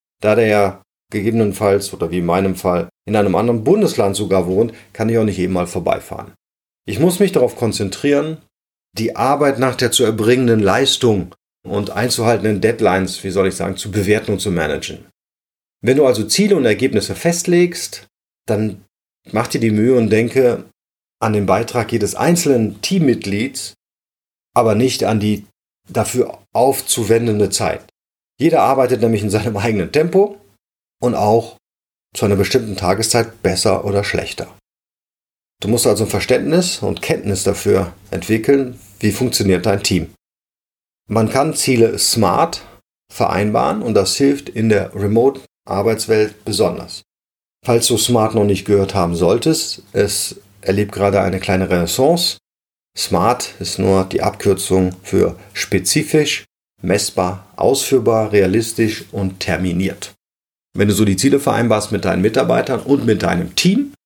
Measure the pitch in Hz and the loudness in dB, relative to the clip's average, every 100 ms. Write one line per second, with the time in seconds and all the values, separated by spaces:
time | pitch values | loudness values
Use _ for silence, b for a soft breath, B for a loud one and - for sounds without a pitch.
0 | _ _ 107 107 113 104 98 92 _ _ | _ _ 0 2 4 4 2 -2 _ _
1 | - 107 101 113 104 95 104 98 - - | -10 -6 -2 0 0 0 0 0 -2 -6
2 | 82 90 85 87 95 90 92 87 85 _ | -4 -2 0 0 0 -2 -2 -2 -4 _
3 | - 107 101 95 117 117 117 208 190 - | -2 0 2 2 0 0 2 2 2 0
4 | 101 95 98 92 87 92 117 B B - | -2 -2 0 0 0 0 0 B B -4
5 | 110 113 110 90 90 92 87 92 85 - | -2 0 0 -2 -2 -2 -4 -4 -4 -4
6 | - - - - _ _ _ _ - 98 | -6 -14 -16 -20 _ _ _ _ -10 0
7 | 175 180 196 147 123 - 113 - 104 - | 2 2 2 2 0 0 -4 -2 -6 -2
8 | 143 143 156 160 _ _ _ _ _ - | 0 0 0 -8 _ _ _ _ _ -6
9 | 113 - 127 143 143 135 127 120 123 - | -6 -2 0 2 0 0 -2 0 0 2
10 | 113 110 107 127 123 113 98 107 135 - | 0 2 2 2 4 2 2 2 0 0
11 | 123 101 82 - _ _ - 101 101 101 | 2 0 -2 -12 _ _ -8 -6 -6 -4
12 | 117 - 113 113 107 101 110 120 104 95 | -4 0 0 0 0 0 0 2 2 2
13 | 92 - 98 92 95 - 92 95 107 101 | -2 -6 -6 -2 -2 -2 -6 -6 -6 -2
14 | 98 107 110 98 107 85 78 73 - - | 0 0 0 -4 -2 -2 -2 -4 -8 -14
15 | - _ _ _ _ _ _ _ 107 131 | -20 _ _ _ _ _ _ _ 0 4
16 | 139 110 107 - 208 190 120 104 127 107 | 4 2 0 0 2 4 2 2 0 0
17 | - 95 170 170 - 175 175 175 - - | -2 -2 -2 -2 0 2 2 -2 -12 -14
18 | - _ _ _ - 104 107 92 _ _ | -20 _ _ _ -6 -2 -4 -6 _ _
19 | _ _ _ 110 117 - 113 104 117 127 | _ _ _ -4 -2 0 0 2 4 4
20 | 110 107 117 131 127 113 - _ _ _ | 2 2 0 2 2 0 -8 _ _ _
21 | _ - 113 107 95 95 117 123 110 117 | _ -6 -2 0 2 0 0 -4 -2 -2
22 | 101 101 135 170 147 127 107 - - 190 | -2 0 0 2 2 2 0 -4 -4 0
23 | 143 117 101 101 123 - - - _ _ | 2 0 -2 -4 -4 -8 -14 -16 _ _
24 | _ _ _ _ _ - 117 107 127 - | _ _ _ _ _ 0 2 4 2 0
25 | 104 110 107 104 - _ _ _ - - | 0 0 0 -2 -6 _ _ _ -8 -4
26 | 104 123 - - _ - 131 135 - - | -2 -2 -2 -6 _ 0 2 0 -2 -2
27 | 104 113 117 104 98 - 95 76 - _ | 2 2 2 0 0 0 -4 -6 -10 _
28 | _ _ _ - 165 156 110 135 123 117 | _ _ _ -2 2 4 4 4 2 2
29 | 117 110 101 104 123 104 113 104 85 151 | 2 2 0 -2 -2 -2 0 0 0 0
30 | 170 185 202 - _ _ _ _ _ - | 2 2 0 -2 _ _ _ _ _ -4
31 | 123 - 104 113 - - _ _ _ _ | -2 0 2 2 0 -10 _ _ _ _
32 | _ - 104 98 95 127 110 92 90 101 | _ -2 0 2 2 0 -2 -4 -2 0
33 | 110 120 - - 92 90 107 - 104 101 | 0 0 -2 -2 -4 0 0 0 0 -2
34 | 104 87 85 - - - _ _ _ _ | -2 -4 -6 -8 -12 -14 _ _ _ _
35 | _ _ _ _ _ - 98 120 127 104 | _ _ _ _ _ -10 -2 0 2 2
36 | 107 101 - 131 143 165 175 - 98 90 | 0 -2 0 0 2 0 0 -2 -4 -4
37 | - - - 95 98 95 - 98 90 - | -4 -4 -4 -4 -2 -2 0 0 0 -10
38 | - 95 90 110 110 139 127 117 - - | -12 -8 -2 0 2 2 0 -8 -20 -4
39 | 107 98 123 - 101 90 104 98 - 92 | -2 0 -2 0 0 2 2 0 0 -2
40 | 78 _ _ _ _ _ _ _ _ _ | -4 _ _ _ _ _ _ _ _ _
41 | - 107 110 131 156 147 - 123 113 - | -4 -2 0 0 -2 -2 0 4 2 2
42 | - 117 98 107 165 - - - _ _ | -2 2 2 2 0 -2 -16 -20 _ _
43 | _ - 120 92 104 113 131 214 123 104 | _ -2 -2 0 0 0 0 -2 0 2
44 | - - 139 139 - 113 113 104 92 95 | 2 2 2 0 -4 -2 2 2 0 -4
45 | 98 110 131 139 - _ - 95 101 110 | 0 2 2 0 -8 _ -6 -2 0 0
46 | - 110 107 - - 98 95 85 - - | 0 0 0 -4 -4 0 0 -2 -12 -18
47 | - _ _ _ _ _ - 117 - 113 | -20 _ _ _ _ _ 0 2 2 0
48 | - 120 110 113 101 95 - 101 95 101 | 2 2 2 2 0 0 2 2 2 0
49 | 87 85 90 113 160 160 - - - - | 0 0 2 2 0 -2 -4 -10 -6 -2
50 | 98 - - - - _ - 98 101 - | -2 -2 -8 -10 -20 _ -4 -2 -2 0
51 | 101 98 98 92 - 95 92 87 85 - | 0 2 0 -2 -2 0 0 0 0 2
52 | 135 170 - - _ _ _ _ _ - | 2 2 -2 -6 _ _ _ _ _ -10
53 | - 87 104 123 - - - - 95 95 | -4 0 0 0 -6 -12 -10 -2 0 2
54 | 92 - - - 104 92 - 92 92 90 | 0 -2 -4 -2 -2 0 0 0 0 -4
55 | - 95 90 - B - - 95 92 - | -4 0 0 -4 B -12 -4 -2 0 -2
56 | - 156 143 - - _ _ _ 87 101 | 0 0 0 -4 -10 _ _ _ -2 -2
57 | - - 90 95 - - 104 139 - 131 | -2 -2 -2 -4 -12 -2 0 0 2 2
58 | 113 113 107 101 92 107 113 - 110 - | 2 2 2 2 2 2 -2 -2 -2 -2
59 | - - 95 95 - 82 92 87 95 - | -8 -6 -6 -4 -6 -2 -2 -2 -4 -6
60 | - - _ _ _ _ _ - 104 98 | -16 -20 _ _ _ _ _ -2 0 2
61 | 107 92 135 139 139 110 117 107 - 104 | 2 2 2 2 2 0 2 0 -2 -4
62 | 92 90 101 131 131 117 - 120 - 139 | -2 0 0 0 0 0 -2 -4 0 0
63 | 117 104 95 87 85 - 175 226 285 - | 2 0 0 -2 -4 0 2 2 -2 -8